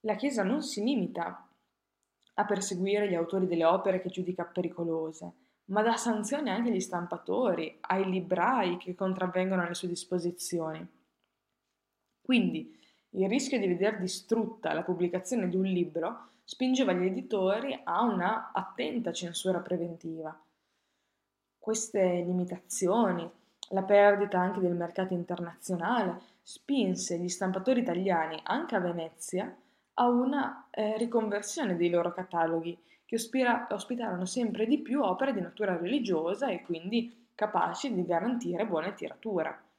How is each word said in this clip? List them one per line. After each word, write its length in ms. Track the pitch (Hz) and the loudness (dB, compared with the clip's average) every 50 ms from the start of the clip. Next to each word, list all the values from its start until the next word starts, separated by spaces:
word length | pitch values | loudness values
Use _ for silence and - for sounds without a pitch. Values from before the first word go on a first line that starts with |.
La 140 | - 214 208 | -2 -2 -2
Chiesa 280 | 214 262 285 262 226 196 | 0 0 -2 0 2 2
non 180 | 190 247 302 | 2 2 0
si 220 | 294 - - 208 208 | -2 -4 -4 -2 0
limita 640 | 247 285 233 180 - - 175 170 175 175 - - _ _ _ _ _ _ _ _ _ _ _ _ _ _ _ _ _ _ | 0 2 2 0 -2 -2 -4 -6 -6 -8 -12 -18 _ _ _ _ _ _ _ _ _ _ _ _ _ _ _ _ _ _
a 100 | - 208 | -2 0
perseguire 640 | 208 208 190 190 - 190 175 185 196 202 208 208 190 | 2 2 0 0 -4 -2 -2 0 2 2 2 2 2
gli 60 | 175 | 2
autori 320 | 165 170 165 190 190 185 | 0 0 0 0 0 2
delle 180 | 175 170 165 160 | 2 2 4 6
opere 360 | 165 175 190 190 196 185 185 | 6 6 6 4 2 0 2
che 80 | 185 185 | -2 -4
giudica 360 | - - 180 175 185 - 170 | -6 -4 -4 -4 -4 -4 -6
pericolose, 880 | - - - 175 170 175 - 170 170 160 160 160 160 160 - 180 175 - _ _ _ _ _ _ | -6 -4 -4 -4 -4 -4 -4 -4 -2 -2 -2 -4 -6 -8 -10 -14 -16 -16 _ _ _ _ _ _
ma 160 | - 190 208 | -2 0 2
dà 140 | 220 233 233 | 4 2 2
sanzioni 540 | 220 - 240 220 226 208 - 277 294 302 226 | 2 0 0 0 0 0 -2 -2 -2 0 -2
anche 200 | 185 214 233 247 | 0 0 0 0
agli 100 | 220 185 | 0 0
stampatori, 1000 | 185 - - 175 175 175 180 175 - - 185 220 254 214 175 165 160 156 - - | -2 -2 -4 -6 -4 -4 -8 -8 -4 -2 0 2 2 2 2 0 -2 -6 -8 -14
ai 280 | - - 185 190 190 190 | -6 -2 0 0 0 0
librai 680 | 185 190 170 165 185 170 170 226 262 233 196 180 175 | 0 -2 0 0 0 2 4 2 4 2 2 0 -2
che 180 | 180 - 185 180 | -2 -6 -10 -6
contravvengono 680 | - 196 190 185 185 185 180 180 185 185 190 190 185 | -2 -2 -2 0 0 -2 0 0 0 0 2 0 0
alle 120 | 175 170 175 | 0 -2 -4
sue 140 | - - | -4 -4
disposizioni. 960 | 180 175 - - - 185 180 165 175 175 - - - 180 170 160 160 156 160 175 - _ _ _ _ _ _ _ _ _ _ _ _ _ _ _ _ _ _ _ _ _ _ _ _ _ _ | -4 -4 -6 -4 -2 -2 0 0 -2 -4 -4 -6 -4 -4 -2 -2 -4 -6 -8 -12 -16 _ _ _ _ _ _ _ _ _ _ _ _ _ _ _ _ _ _ _ _ _ _ _ _ _ _
Quindi 580 | _ - 254 233 190 175 160 160 160 - - - _ _ _ _ _ _ | _ 2 4 4 4 2 0 -4 -8 -10 -18 -20 _ _ _ _ _ _
il 160 | - 190 185 | -2 0 0
rischio 320 | 190 220 277 - - 269 240 | 2 2 0 0 0 0 0
di 80 | 196 | 2
veder 320 | 185 180 175 190 208 214 190 | 2 2 2 2 0 0 -2
distrutta 760 | 185 185 - - - - 226 226 214 - - - - 160 156 | -4 -4 -6 -8 -2 0 0 0 0 -2 -4 -6 -4 -2 -2
la 100 | 160 165 | -2 -2
pubblicazione 680 | - 180 170 180 175 175 180 180 - 254 233 190 180 | -2 0 0 0 0 0 -4 -4 -2 -2 0 0 0
di 80 | 175 | 2
un 60 | 185 190 | 2 2
libro 680 | 190 185 180 170 156 - 165 165 165 240 - - - _ _ _ - | 2 2 0 0 0 -2 -4 -4 -4 -6 -8 -16 -20 _ _ _ -20
spingeva 400 | - _ 254 254 262 254 262 196 | -6 _ 0 2 4 4 4 4
gli 140 | 180 180 180 | 4 2 2
editori 760 | 190 190 254 - - 220 196 185 185 202 220 254 277 - - | 0 0 -2 -4 -2 0 2 2 2 2 0 -2 -4 -6 -6
a 200 | - - 170 190 | -4 -2 0 2
una 500 | 240 240 202 180 175 190 220 - - - | 2 2 2 2 2 0 0 0 -4 -4
attenta 640 | - - 185 - - - 156 151 - 240 - 175 165 | -6 -6 -6 -6 -8 -6 -6 -4 -4 -2 -4 -4 -4
censura 460 | - 180 170 165 - - 190 185 170 | -4 -8 -6 -8 -4 -2 0 0 0
preventiva. 760 | 185 - 180 170 170 170 165 165 - 165 160 160 156 156 160 - _ _ _ _ _ _ _ _ _ _ _ _ _ _ _ _ _ _ _ _ _ _ _ | -2 -2 -4 -4 -2 -6 -8 -10 -10 -10 -10 -8 -10 -10 -12 -14 _ _ _ _ _ _ _ _ _ _ _ _ _ _ _ _ _ _ _ _ _ _ _
Queste 680 | _ - 220 220 226 - - - 208 185 180 175 180 175 | _ -4 -4 -4 -4 -4 -2 2 2 4 4 4 2 0
limitazioni, 1040 | 175 180 180 180 180 180 - - _ - - 190 175 196 233 233 190 180 170 165 170 - _ _ _ _ _ - - | 0 0 0 0 -2 -4 -10 -10 _ -4 0 2 2 4 4 4 4 2 0 -4 -8 -12 _ _ _ _ _ -12 -2
la 140 | 190 196 190 | -2 -2 2
perdita 540 | 190 208 202 202 208 202 196 202 202 190 | 6 8 10 10 10 8 6 2 2 2
anche 220 | 180 180 185 180 190 | 2 2 2 2 2
del 160 | 185 175 175 | 2 2 2
mercato 380 | 175 170 170 - - 185 185 185 | 0 -2 -4 -2 -4 -2 -2 -2
internazionale, 1040 | 175 175 - 180 175 175 170 170 - - - 185 170 165 196 247 240 208 180 - - - - _ _ | -4 -2 -4 -6 -6 -6 -8 -10 -12 -6 -4 -4 -2 0 0 2 2 0 0 -2 -6 -12 -20 _ _
spinse 760 | _ - - - _ - 285 269 208 185 180 185 - - 175 170 | _ -20 -20 -20 _ 0 2 2 4 2 2 -2 -2 -4 -2 -2
gli 100 | 175 180 | -2 -4
stampatori 500 | 180 - 202 190 185 190 185 247 262 240 | -2 -2 -2 -2 -2 0 2 2 2 2
italiani, 580 | 233 - 170 175 190 196 175 165 160 156 160 156 - | 2 0 0 0 2 2 2 2 2 -2 -4 -8 -4
anche 320 | - 196 269 339 330 233 | -2 -2 -2 -2 0 -2
a 40 | 196 | 0
Venezia, 760 | 180 175 175 170 165 165 - - - - - 180 - - - - _ _ _ _ _ _ _ | 0 0 -2 -2 -6 -8 -8 -12 -10 -4 -4 -4 -4 -4 -10 -16 _ _ _ _ _ _ _
a 160 | - 247 240 | 2 4 4
una, 580 | 247 240 254 262 294 285 - - - - - _ | 6 4 4 2 2 0 0 -2 -4 -10 -16 _
eh, 260 | - - 220 214 214 | -4 -2 -2 0 0
riconversione 800 | 220 240 233 233 233 220 214 202 208 208 - - 339 294 202 180 | 0 -2 2 2 0 2 2 -2 -4 -4 -6 -6 -4 -2 -2 0
dei 120 | 165 170 170 | 2 2 4
loro 220 | 170 175 170 175 | 4 2 2 0
cataloghi, 680 | 175 - 185 - - 170 165 165 165 165 165 170 170 - _ _ - _ _ | -2 -6 -10 -4 0 0 2 2 0 -2 -2 -4 -8 -10 _ _ -20 _ _
che 100 | - - | -4 -4
ospira-, 520 | 220 226 - - 262 254 240 233 240 - - | -4 -4 -2 0 2 4 4 2 0 0 -4
ospitarono 560 | - 196 - - 254 240 233 214 185 175 185 | -6 -6 -4 -6 -6 -4 -4 -4 -4 -4 -4
sempre 400 | 185 - 254 240 214 190 - 220 | -4 -2 -2 -2 -2 0 -2 2
di 140 | 220 285 - | 2 2 0
più 220 | - - 247 294 | 0 -2 0 2
opere 300 | 254 190 180 - 269 277 | 2 2 2 2 0 0
di 80 | 247 202 | 0 -2
natura 380 | 180 170 - - 214 196 180 | -4 -6 -4 -4 -2 0 0
religiosa 720 | 165 175 180 254 294 233 196 180 156 160 170 196 208 269 262 | 0 0 0 0 0 0 0 0 0 0 0 -2 -2 -2 -2
e 140 | 190 175 - | -2 -4 -4
quindi 640 | - 170 160 170 190 226 233 233 - - _ _ _ _ | -6 -6 -6 -4 0 0 0 0 -2 -10 _ _ _ _
capaci 600 | - 214 208 - 180 170 170 170 - - 277 220 | -2 -2 0 2 2 2 2 0 -4 -4 -2 0
di 120 | 180 175 | 0 0
garantire 600 | - 175 170 185 240 254 240 240 170 175 175 214 | 2 2 2 2 0 -2 -2 -2 -2 -2 -2 0
buona 240 | 220 175 156 160 185 | 0 0 -2 -2 -2
tiratura. 640 | - - - - - - - 226 202 175 156 147 143 - - _ _ | -6 -6 -10 -10 -10 -10 -8 -4 -2 -2 -2 -2 -6 -10 -18 _ _